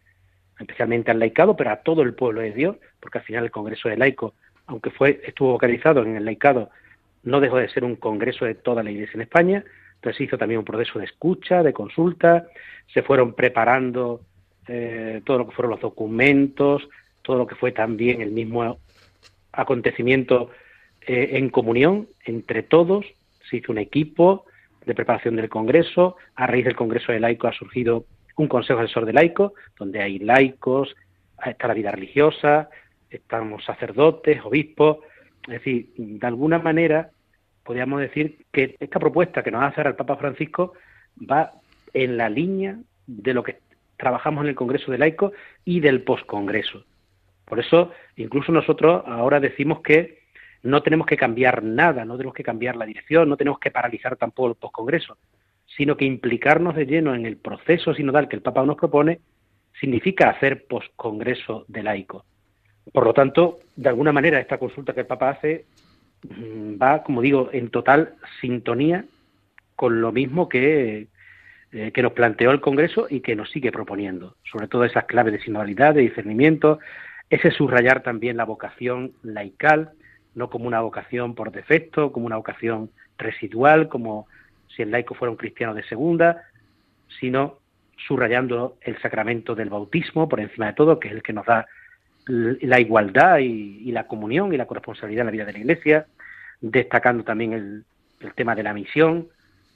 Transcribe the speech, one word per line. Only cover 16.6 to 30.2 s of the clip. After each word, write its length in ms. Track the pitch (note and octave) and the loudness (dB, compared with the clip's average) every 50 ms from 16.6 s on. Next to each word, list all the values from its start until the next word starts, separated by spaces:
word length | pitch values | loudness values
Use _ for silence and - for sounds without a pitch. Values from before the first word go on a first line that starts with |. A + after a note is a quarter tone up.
| C#3+ C#3+ C#3+ C#3+ - - - - _ _ _ _ | 2 2 2 0 -4 -10 -20 -20 _ _ _ _
todo 160 | - - C3 B2 | -4 -2 0 0
lo 80 | B2 | 0
que 100 | - - | -2 -4
fue 160 | - B2 B2 | -4 -4 -4
también 500 | - - A2 A2+ A2+ G#2+ A#2 B2 A#2+ A#2 | -2 -2 -2 -2 -2 0 0 0 0 0
el 80 | A2+ G2+ | -2 -6
mismo 480 | G#2+ A2+ A#2 A2 A2+ A#2+ A#2 A2+ - - _ _ _ _ _ _ _ _ _ - _ _ _ _ | -4 -6 -6 -4 -4 -4 -4 -4 -6 -10 _ _ _ _ _ _ _ _ _ -20 _ _ _ _
acontecimiento, 1000 | - - B2+ - C3+ B2 A#2 B2 - - A#2 B2 C3 C3+ B2+ - B2+ B2 A#2+ - - - - _ _ _ _ _ _ _ - | -6 -4 -2 0 0 0 0 -2 -2 0 2 2 2 2 4 4 2 2 2 -2 -12 -20 -20 _ _ _ _ _ _ _ -6
eh, 240 | - B2+ B2 B2+ - | -4 -2 -2 0 0
en 180 | C3+ C3 C3+ B2 | 0 -2 -2 0
comunión 580 | - C3 A2+ A2+ A#2 A#2+ C3+ E3 G3 G#3 G#3+ - - _ - | 0 0 0 2 2 4 4 4 4 2 -4 -8 -16 _ -10
entre 380 | - A2+ A#2 - - A#2 A2 | -8 -8 -8 -6 -6 -6 -4
todos, 420 | - - - E3 E3+ E3+ F#3+ G#3 G3+ - - _ _ _ _ _ - - | 0 4 4 4 6 4 2 -2 -2 -8 -18 _ _ _ _ _ -14 -8
se 80 | - A#2 | -8 -8
hizo 140 | - - | -6 -4
un 60 | A2+ G#2+ | -4 -4
equipo, 640 | G2+ - - C#3+ D#3 D3+ D3+ - E3+ F3+ G3 G3 _ _ _ _ _ _ _ _ - | -4 -2 -2 -2 -2 0 2 4 6 6 6 2 _ _ _ _ _ _ _ _ -8
de 100 | - A#2 | -6 -4
preparación 420 | - A#2 - A#2 G#2+ - A#2+ A2+ | -4 0 0 0 0 0 -2 -2
del 120 | A2 A2 A2 | -2 -4 -4
Congreso. 680 | - A2 A2 A2 C3+ E3 E3 - - F3+ F3+ F#3 F3+ - - _ - | -4 -4 0 4 4 4 4 4 4 2 2 2 2 -4 -20 _ -6
A 120 | - B2+ | -4 -2
raíz 180 | B2 A#2+ B2 A#2 | 0 0 2 0
del 120 | B2+ A#2+ | 0 -2
Congreso 360 | - A#2+ A2 A2+ A#2+ - - | -2 -2 -2 -2 -4 -2 -2
de 80 | A#2+ A2 | -2 0
Laicos 340 | A2+ A#2 A#2+ A#2 - A#2 - | 2 0 0 0 -2 -4 -4
ha 40 | - | -4
surgido 460 | G2+ G2 - B2+ A#2+ A#2 A#2 A#2 - _ _ _ _ _ - | -12 -8 -6 -2 0 0 0 0 -2 _ _ _ _ _ -4
un 120 | - D#3 C#3 | -2 -2 0
Consejo 320 | - B2 G#2+ - C3+ A2+ | 0 -2 0 0 0 0
Asesor 260 | A#2 G#2+ - A#2+ A2+ | 0 -2 -2 -2 -2
de 60 | A2 | 2
Laicos, 400 | A2 D3 E3 E3+ E3+ - G3+ G3+ G3+ - - - _ - | 4 4 4 4 4 0 0 0 -2 -10 -20 -20 _ -12
donde 240 | G#2 G2 F#2+ G#2+ | -12 -8 -6 -6
hay 160 | G2 G2+ G2 | -6 -4 -6
laicos, 760 | F#2 | -4